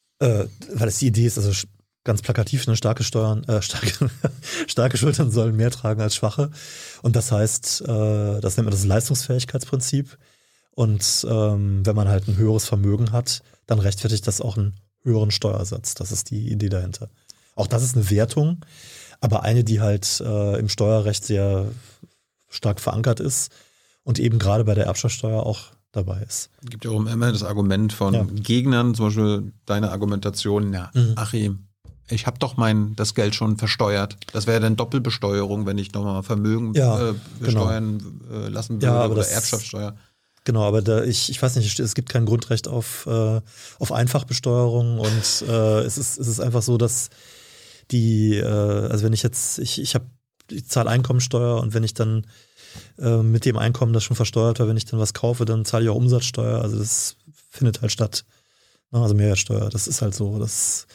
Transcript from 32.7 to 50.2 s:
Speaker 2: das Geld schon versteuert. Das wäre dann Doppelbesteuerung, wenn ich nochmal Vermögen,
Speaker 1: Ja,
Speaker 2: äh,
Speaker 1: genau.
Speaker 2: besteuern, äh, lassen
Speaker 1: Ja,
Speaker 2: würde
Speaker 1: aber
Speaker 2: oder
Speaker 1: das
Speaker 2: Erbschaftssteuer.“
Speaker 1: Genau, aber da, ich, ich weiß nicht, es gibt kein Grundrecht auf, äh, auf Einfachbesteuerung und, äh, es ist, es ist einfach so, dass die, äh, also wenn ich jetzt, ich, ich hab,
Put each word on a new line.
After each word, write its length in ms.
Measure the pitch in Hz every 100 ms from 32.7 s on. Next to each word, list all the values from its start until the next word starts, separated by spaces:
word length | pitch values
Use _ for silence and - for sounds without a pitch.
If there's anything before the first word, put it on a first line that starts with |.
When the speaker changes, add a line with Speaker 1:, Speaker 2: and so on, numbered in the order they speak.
| 107 104 107
Speaker 2:
das 180 | 107
Geld 200 | - 104
schon 240 | - 110 107
versteuert. 580 | 110 - 104 101 101 - -
Das 140 | 110 104
wäre 140 | 113
dann 160 | 110 110
Doppelbesteuerung, 880 | 117 139 120 - 101 101 101 101 101
wenn 100 | 101
ich 140 | 101
nochmal 300 | 104 101 95
Vermögen, 500 | 95 107 107 110 117
Speaker 1:
Ja, 360 | 123 127 113 117
Speaker 2:
äh, 40 | 101 - 117
Speaker 1:
genau. 0 |
Speaker 2:
besteuern, 800 | 120 110 101 110 107 104 101 - 120
äh, 180 | 110 104
lassen 320 | 101 110 110
Speaker 1:
Ja, 120 | 123
Speaker 2:
würde 120 | 120
Speaker 1:
aber 80 | 113
Speaker 2:
oder 100 | 107
Speaker 1:
das 100 | 104
Speaker 2:
Erbschaftssteuer.“ 640 | 107 - 113 - 101 104 104 _ _ _ _
Speaker 1:
Genau, 180 | - 113
aber 180 | 104 107
da, 220 | 104 110
ich, 240 | 117 110 -
ich 140 | -
weiß 140 | 131 127
nicht, 220 | 104 -
es 160 | 117
gibt 140 | - 123
kein 160 | 120
Grundrecht 440 | 110 117 - 113 -
auf, 360 | 117 110 - -
äh, 340 | 113 110 110 - - - -
auf 140 | 123
Einfachbesteuerung 1080 | 117 123 143 - 120 127 120 120 120 117 113
und, 440 | 107 113 - - -
äh, 340 | 113 110 107
es 180 | - 135
ist, 180 | 127 -
es 80 | 123
ist 140 | 113
einfach 220 | 123 117
so, 160 | 107 120
dass 320 | 117 - - - - - - - - - -
die, 460 | 123 113 110 107 104
äh, 80 | 113
also 580 | 104 104 104 107 107
wenn 80 | 110
ich 100 | 110
jetzt, 360 | 120 - - -
ich, 200 | 127 -
ich 140 | 131
hab, 120 | 120 - -